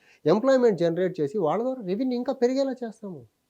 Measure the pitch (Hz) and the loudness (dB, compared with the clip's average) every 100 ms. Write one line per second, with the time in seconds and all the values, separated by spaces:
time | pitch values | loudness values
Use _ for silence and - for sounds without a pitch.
0 | _ _ 147 214 262 262 240 160 170 165 | _ _ 2 2 4 4 4 4 0 0
1 | 185 180 143 214 151 190 254 254 180 208 | -2 -2 -4 0 0 0 -2 -6 -6 -4
2 | 262 247 247 262 240 269 269 254 226 - | -2 -2 -4 0 0 0 -2 -4 -10 -12
3 | 202 151 110 _ | -14 -14 -18 _